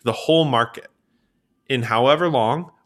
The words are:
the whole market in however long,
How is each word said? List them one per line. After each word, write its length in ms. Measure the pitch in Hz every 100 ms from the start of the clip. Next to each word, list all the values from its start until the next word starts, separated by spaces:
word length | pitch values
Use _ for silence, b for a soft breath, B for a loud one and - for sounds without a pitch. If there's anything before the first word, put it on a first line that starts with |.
the 100 | 120
whole 320 | 110 - 160
market 440 | 156 120 120 - - _ _ _ _ _ _ _ -
in 160 | 131
however 440 | 110 113 127 156 175
long, 420 | 139 110 151 175 _